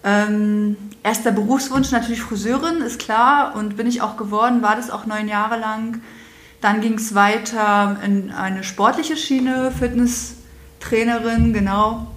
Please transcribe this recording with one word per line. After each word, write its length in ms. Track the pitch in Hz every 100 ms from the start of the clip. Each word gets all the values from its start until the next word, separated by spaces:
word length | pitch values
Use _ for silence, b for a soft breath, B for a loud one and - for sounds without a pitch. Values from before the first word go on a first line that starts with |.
Ähm, 720 | 202 208 214 214 208 208 208 208 - -
erster 300 | 208 226 240
Berufswunsch 580 | 208 208 269 - 262 262
natürlich 300 | 240 233 233
Friseurin, 540 | - 208 208 269 330 330
ist 160 | 240 233
klar, 560 | - 220 247 285 - 214
und 200 | 214 202
bin 100 | 240
ich 140 | 240
auch 160 | 214 -
geworden, 460 | 202 208 240 240
war 140 | 214 220
das 140 | 240
auch 160 | 202 220
neun 220 | 214 214
Jahre 300 | 208 214 233
lang. 420 | 220 220 226 226 B B B B B B
Dann 200 | 208 214
ging's 320 | 226 220 -
weiter 840 | 202 202 220 226 226 208 202 202 202
in 260 | 202 196 185
eine 320 | - 190 190
sportliche 520 | 185 - 214 277 311 311
Schiene, 540 | - 262 254 262 262
Fitnesstrainerin, 1800 | 254 240 240 240 240 - - - - - - - 226 233 233 226 226 233
genau. 540 | 214 196 202 214 226 226